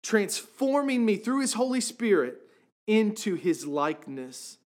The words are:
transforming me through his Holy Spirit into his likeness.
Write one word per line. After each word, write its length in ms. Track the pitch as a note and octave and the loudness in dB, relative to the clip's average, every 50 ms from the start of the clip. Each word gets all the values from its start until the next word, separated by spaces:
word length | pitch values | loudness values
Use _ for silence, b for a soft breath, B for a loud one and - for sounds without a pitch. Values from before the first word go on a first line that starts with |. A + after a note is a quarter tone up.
transforming 1000 | - - - G#3+ G3+ F3+ - - - - _ - C4+ C4+ C4+ C#4+ C#4+ C4+ C4 B3 A#3 | -4 2 2 2 2 2 -4 -8 -8 -12 _ -2 0 2 2 2 2 2 0 2 2
me 120 | A3 G#3 | 2 2
through 240 | F#3 - A#3 B3+ C#4 | 0 0 -2 -2 0
his 140 | C4+ B3 - | 0 -2 0
Holy 260 | A3 B3+ C4 B3+ C4 | 0 0 0 0 -2
Spirit 600 | - - - _ A#3 A3+ G3+ E3 C3 B2 - - b b b b b b b _ _ | -2 -4 -6 _ 2 2 4 4 2 0 -4 -12 b b b b b b b _ _
into 500 | - G#3+ A3 A3 G#3 G#3+ - - G#3+ F3+ | 2 4 4 4 2 0 -2 -4 -4 -4
his 300 | D3+ D3 F3 D#3+ - - | 0 0 0 -2 0 -4
likeness. 920 | D3 C#3+ D3 C#3+ D#3 D#3 D#3 - - C#3 C3+ B2+ B2+ B2+ - - - - _ _ | -6 -2 0 0 -2 -2 -6 -10 -12 -12 -12 -12 -12 -14 -16 -18 -18 -20 _ _